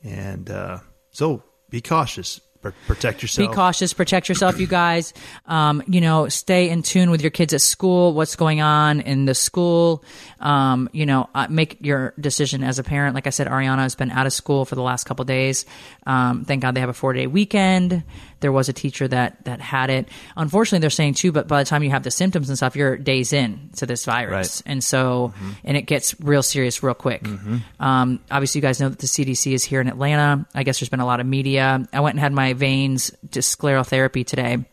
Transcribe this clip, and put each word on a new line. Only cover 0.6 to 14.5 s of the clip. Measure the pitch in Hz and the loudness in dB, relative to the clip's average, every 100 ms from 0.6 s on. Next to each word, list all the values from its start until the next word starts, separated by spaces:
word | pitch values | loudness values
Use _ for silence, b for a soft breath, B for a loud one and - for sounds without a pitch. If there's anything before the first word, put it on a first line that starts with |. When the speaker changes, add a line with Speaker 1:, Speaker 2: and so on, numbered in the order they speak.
| 95 92 - _ _ | -10 -12 -16 _ _
Speaker 1:
so | - 151 123 _ _ _ | -4 -2 -2 _ _ _
be | 120 | -12
cautious. | - 160 131 - 90 - _ _ | -2 0 0 -6 -12 -12 _ _
Pr-, | 104 - - | -12 -12 -4
protect | 110 120 107 | -2 0 -2
yourself. | 220 - 202 | -6 -2 0
Speaker 2:
Be | |
cautious. | 208 180 170 185 | 2 2 2 -2
Protect | - 180 185 - | -2 0 0 0
yourself, | 180 185 180 | 0 2 0
you | 180 | 0
guys. | 180 175 170 165 B B B - | 2 2 2 -2 B B B -2
Um, | 160 151 147 - | 2 4 2 2
you | 180 | 4
know, | 165 160 151 | 4 4 2
stay | - - 185 180 | -2 2 2 4
in | 170 | 0
tune | 156 185 180 | 0 4 4
with | 165 | 4
your | 151 | 0
kids | - 165 | 0 0
at | - | 4
school, | - - 190 180 175 | 2 2 2 4 4
what's | 156 160 - | 4 -2 0
going | 160 151 | 2 2
on | 151 151 151 147 | 4 4 4 2
in | 120 135 135 | 0 0 2
the | 131 | 2
school. | - - 175 170 170 160 B B B B | 0 0 2 4 4 2 B B B B
Um, | 147 143 135 127 127 | 0 2 4 2 0
you | 156 147 | -2 0
know, | 135 127 - | 2 0 -4
uh, | 135 | -2
make | 160 156 - | 0 0 -2
your | 147 139 131 - | -2 -2 -2 -4
decision | 147 - 143 139 | -4 -2 -2 -2
as | 131 127 | -2 -4
a | |
parent. | 127 143 143 135 | -2 0 0 -2
Like | 139 | -4
I | |
said, | - 139 | -4 -2
Ariana | 131 135 135 | 0 0 0
has | 131 - | -2 -2
been | 127 | -4
out | 127 135 | 0 -2
of | |
school | 135 - | -2 -2